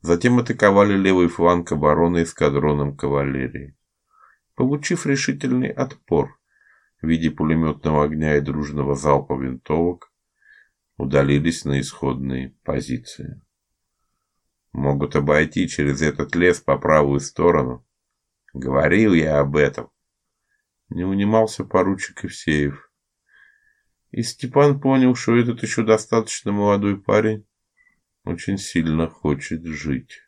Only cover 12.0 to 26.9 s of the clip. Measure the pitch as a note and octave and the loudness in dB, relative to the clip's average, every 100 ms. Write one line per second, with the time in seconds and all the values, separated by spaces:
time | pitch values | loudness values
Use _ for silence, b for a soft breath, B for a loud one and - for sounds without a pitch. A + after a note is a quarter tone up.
12 | C2+ B1+ C2+ C2 C2 _ - C#2+ - B1 | -6 -4 -6 -6 -8 _ -6 -6 -6 -10
13 | - - - - _ _ _ _ _ _ | -10 -16 -14 -16 _ _ _ _ _ _
14 | _ _ _ _ _ _ _ - C#2 C#2 | _ _ _ _ _ _ _ -4 -2 -2
15 | C#2+ D2+ C#2+ D2 D#2 - - - C#2+ C#2 | -2 -2 2 2 0 -2 -4 -2 -2 0
16 | D2+ D2 D2 E2 F2+ E2+ - C#2 D2 D2+ | -2 -2 -4 2 2 2 0 -2 2 2
17 | D2 C#2+ C#2 - E2+ E2 B1+ B1 _ _ | 4 0 -4 0 2 2 -2 -8 _ _
18 | _ _ _ _ _ C2 C2 C2+ D2+ F#2 | _ _ _ _ _ -10 -2 0 2 4
19 | A2 E2+ D#2 D2 C#2 D2+ C#2 - - _ | 4 4 2 0 0 2 0 0 -14 _
20 | _ _ _ _ _ _ _ _ _ E2+ | _ _ _ _ _ _ _ _ _ -6
21 | F2+ G2 G2+ A2 A2 - - F#2+ F#2 F#2+ | -4 0 2 2 2 -2 -2 0 0 -2
22 | - - F2+ - - D2+ C#2+ C#2+ _ _ | -6 -10 -12 -8 -2 0 0 -4 _ _
23 | _ _ b b b b b b b _ | _ _ b b b b b b b _
24 | _ - A#2 - B2 C#3 D3 C#3+ C#3 C3+ | _ -8 -8 -8 -2 4 4 4 2 4
25 | B2+ B2 - A#2+ A#2+ A#2 A2+ - G#2+ A2 | 4 2 2 2 2 -2 -4 -2 2 2
26 | - A2+ A2 - - G#2 G#2 G2+ G2+ | 2 -2 -2 -8 -4 0 2 2 0